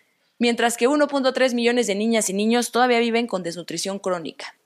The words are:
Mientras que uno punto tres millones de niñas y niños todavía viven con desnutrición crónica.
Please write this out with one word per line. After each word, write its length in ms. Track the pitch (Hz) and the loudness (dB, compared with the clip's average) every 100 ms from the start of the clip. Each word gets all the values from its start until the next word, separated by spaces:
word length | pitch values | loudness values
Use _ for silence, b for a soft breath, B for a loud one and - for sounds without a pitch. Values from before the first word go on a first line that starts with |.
| b b _ - | b b _ -2
Mientras 380 | 233 233 233 - | 0 2 0 2
que 100 | 240 | 2
uno 200 | 294 285 | 2 2
punto 240 | 277 262 | 0 0
tres 220 | 262 254 | 2 2
millones 320 | 240 233 247 202 | 2 2 2 0
de 80 | |
niñas 340 | 196 226 226 208 | 0 0 0 0
y 20 | |
niños 380 | 196 214 240 233 | 0 2 2 0
todavía 260 | 233 247 233 | 2 2 2
viven 300 | 233 226 240 | 2 0 -2
con 160 | 190 | -4
desnutrición 560 | 170 175 160 165 190 196 | -6 -10 -8 -8 -6 -6
crónica. 560 | 190 175 156 - - - | -4 -4 -6 -12 -16 -18